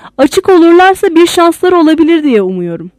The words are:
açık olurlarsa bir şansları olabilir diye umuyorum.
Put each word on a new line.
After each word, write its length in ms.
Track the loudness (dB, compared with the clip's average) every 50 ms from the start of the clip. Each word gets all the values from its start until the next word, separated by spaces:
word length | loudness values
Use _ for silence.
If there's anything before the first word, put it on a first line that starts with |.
| -20 -10 _
açık 320 | -2 -2 -2 -2 -2 0 2
olurlarsa 680 | 2 2 4 4 4 4 4 2 0 0 -2 -2 0
bir 120 | 0 0
şansları 500 | 0 0 0 0 0 0 -2 -2 0 0
olabilir 460 | 0 0 0 0 0 0 0 0 0 0
diye 180 | 0 -2 -2
umuyorum. 500 | -2 -4 -6 -6 -8 -8 -10 -12 -14 -18 -20